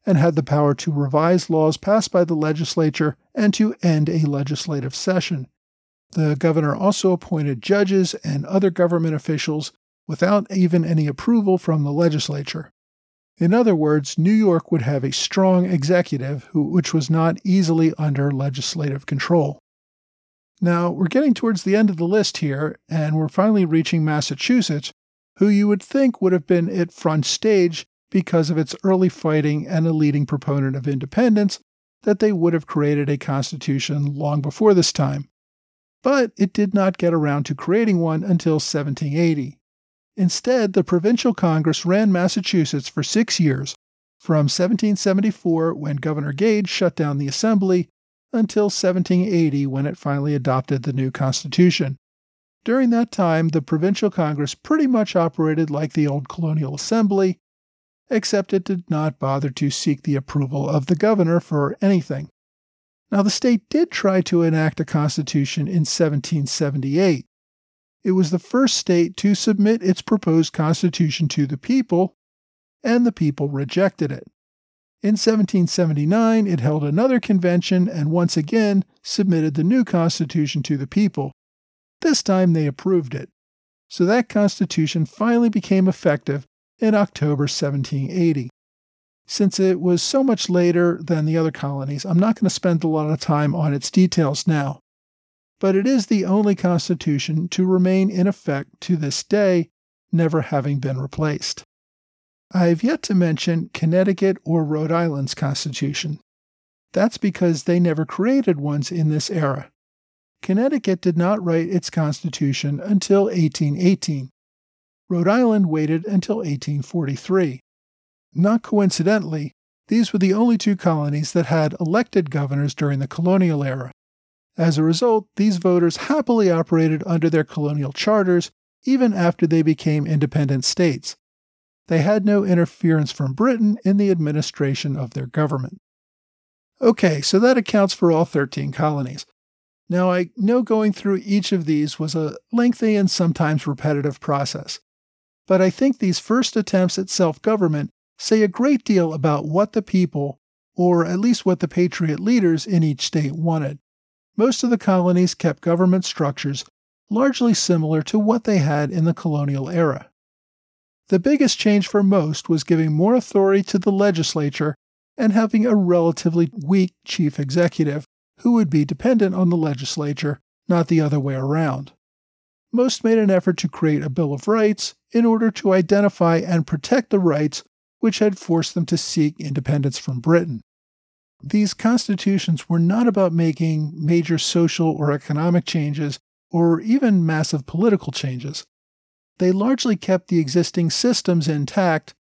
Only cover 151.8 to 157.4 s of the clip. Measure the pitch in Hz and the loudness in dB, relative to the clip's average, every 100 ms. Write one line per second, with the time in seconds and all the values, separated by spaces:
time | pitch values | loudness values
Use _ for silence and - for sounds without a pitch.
151.8 | 180 - 160 147 202 247 180 160 214 175 | 0 0 -2 -2 0 2 2 0 0 2
152.8 | 156 135 - 160 139 160 165 160 139 147 | 2 0 -2 -2 -2 -2 -2 -2 -4 -8
153.8 | _ _ _ _ _ - 247 - 240 233 | _ _ _ _ _ 0 0 0 0 0
154.8 | - 185 175 180 180 - 170 - 165 170 | 2 2 2 2 2 0 -4 -2 -2 2
155.8 | 185 185 - - 143 139 143 139 - _ | 4 2 -2 -4 -4 -2 -6 -8 -12 _
156.8 | _ _ _ 214 277 247 | _ _ _ 0 0 2